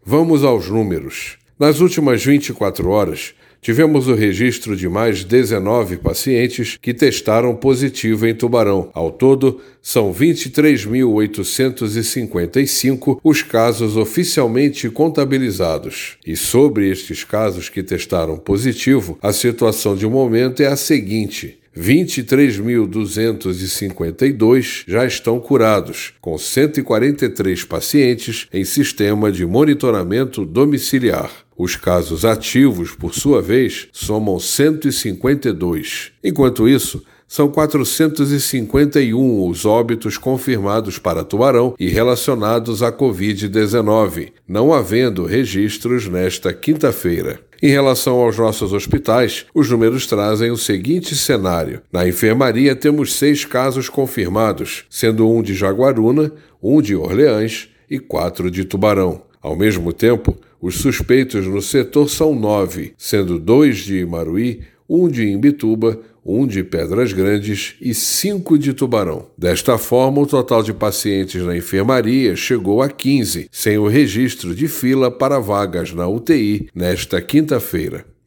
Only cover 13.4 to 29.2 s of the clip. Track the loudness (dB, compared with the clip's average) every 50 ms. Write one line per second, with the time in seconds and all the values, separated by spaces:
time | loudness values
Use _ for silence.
13.4 | 0 0 2 2 2 2 2 0 -2 0 0 0 0 0 -2 -2 -2 0 0 0
14.4 | 0 2 2 2 2 2 0 -2 -6 -4 0 0 0 0 0 0 0 0 0 0
15.4 | 0 -2 -2 -2 -2 -2 -2 -4 -6 -10 -12 -12 -12 -14 -16 _ -10 -8 -6 -6
16.4 | -2 2 4 4 4 4 4 2 2 0 0 -2 -6 -10 -12 -12 -8 -4 -2 -2
17.4 | 0 -2 -2 -6 -10 -10 -8 -8 -6 -4 -4 -6 -4 -2 -2 -2 -2 -2 -4 -6
18.4 | -2 -2 0 0 0 0 -2 0 2 2 2 2 0 -2 -6 -4 -2 -2 0 0
19.4 | 0 0 0 2 2 0 2 0 -2 -2 -2 0 -2 0 0 0 0 2 2 2
20.4 | 0 0 0 0 2 2 0 0 0 0 0 0 0 -2 -2 -2 -4 -4 -6 -10
21.4 | -14 -14 -16 _ _ _ -10 -2 2 2 4 4 2 0 -4 -6 -2 0 4 4
22.4 | 4 4 2 -2 -2 0 0 0 0 0 -2 -4 -4 -4 -2 -2 0 0 -2 -2
23.4 | -4 -6 -4 -4 -6 -6 -6 -6 -6 -6 -6 -6 -6 -6 -2 0 0 0 2 4
24.4 | 4 4 4 4 2 0 -8 -10 -6 -4 -2 0 0 0 -2 -4 -2 -2 -2 -2
25.4 | 0 2 2 4 4 4 4 2 0 -4 -10 -12 -14 -14 -16 _ -10 -8 -8 -8
26.4 | -8 -2 0 2 2 2 0 -2 -2 0 0 2 2 2 2 0 -2 -2 -2 -2
27.4 | -2 -2 -2 -4 -6 -6 -8 -6 -2 0 2 4 4 4 2 0 -4 -8 -8 -8
28.4 | -10 -6 -6 -4 -4 -2 0 0 0 0 0 0 0 0 2 2